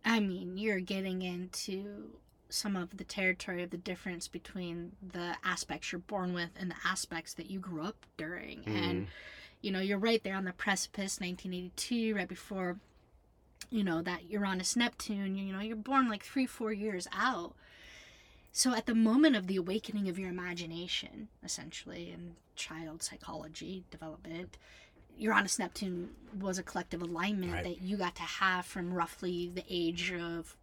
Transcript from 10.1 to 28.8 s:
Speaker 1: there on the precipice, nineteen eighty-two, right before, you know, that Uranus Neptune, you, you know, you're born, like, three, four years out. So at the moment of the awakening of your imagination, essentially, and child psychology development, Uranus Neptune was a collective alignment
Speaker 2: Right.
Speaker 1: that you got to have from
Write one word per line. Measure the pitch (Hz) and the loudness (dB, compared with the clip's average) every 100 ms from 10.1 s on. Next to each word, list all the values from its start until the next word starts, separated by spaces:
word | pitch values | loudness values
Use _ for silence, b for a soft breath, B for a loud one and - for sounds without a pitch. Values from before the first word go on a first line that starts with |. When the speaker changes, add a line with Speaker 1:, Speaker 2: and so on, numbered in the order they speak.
| 226 | 4
Speaker 1:
there | 196 190 | 4 -2
on | 190 | -2
the | |
precipice, | 180 - 190 - - 196 - | -2 2 2 0 -4 -4 -2
nineteen | 185 180 185 | -4 -4 -4
eighty-two, | 180 180 - - 240 226 208 | -4 -6 -6 0 2 2 2
right | 180 | -2
before, | 185 - 190 185 180 - - _ - _ _ _ _ - | -6 -6 -2 -2 -2 -8 -20 _ -20 _ _ _ _ -4
you | 226 | 2
know, | 196 165 | 4 2
that | 175 180 175 | 2 -2 -2
Uranus | 208 202 190 185 - | 0 2 2 2 4
Neptune, | 240 - - 202 196 190 | 4 2 -4 -2 0 -2
you, | 196 | -2
you | |
know, | 190 | -4
you're | 214 226 | -4 -4
born, | 214 269 254 | 2 6 6
like, | 208 | 2
three, | - - 254 | -2 2 2
four | - 220 | 2 -2
years | 214 214 185 175 | 0 0 -2 -2
out. | 190 233 220 170 - B B B B B B B B B | 2 2 2 -4 -10 B B B B B B B B B
So | - 262 | 2 4
at | 233 226 | 4 4
the | 226 | 8
moment | 220 240 311 233 | 8 10 10 8
of | 185 | 4
the | 190 | 0
awakening | 175 208 - 208 196 | 2 0 0 0 0
of | 175 | 0
your | 190 | -2
imagination, | 180 180 175 165 165 175 - - - 214 - | -4 -4 -4 -4 -6 -2 -4 -4 -10 -14 -12
essentially, | 175 - - - - 175 175 | -8 -6 -6 -10 -10 -10 -8
and | 170 175 170 _ - | -10 -12 -14 _ -10
child | - 160 160 165 | -8 -6 -8 -6
psychology | - - - 156 151 160 160 190 180 | -6 -6 -10 -10 -10 -10 -8 -8 -10
development, | 165 160 151 170 165 175 - B B B B B - | -12 -10 -10 -10 -8 -10 -14 B B B B B -4
Uranus | 214 208 196 - | 4 4 4 2
Neptune | 185 - 196 175 180 - - 208 | 0 -2 -2 -2 -4 -10 -12 -4
was | 190 185 | -2 -2
a | |
collective | 180 190 175 170 | -2 -4 -4 -4
alignment | 175 170 190 208 175 | -2 0 2 2 0
Speaker 2:
Right. | 170 | 0
Speaker 1:
that | 175 170 | -2 -4
you | 185 202 | -2 0
got | 262 - | 0 -2
to | |
have | 165 - 190 180 180 | -6 4 4 4 0
from | 202 | -4